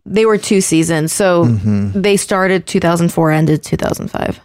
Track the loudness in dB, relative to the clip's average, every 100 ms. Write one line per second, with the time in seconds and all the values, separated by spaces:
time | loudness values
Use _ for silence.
0 | -4 0 2 0 0 0 2 0 2 0
1 | -2 0 2 4 2 2 0 0 -2 0
2 | 0 0 0 0 0 0 -2 -2 0 2
3 | 0 2 0 2 2 0 -2 -4 -4 -6
4 | -6 -6 -6 -8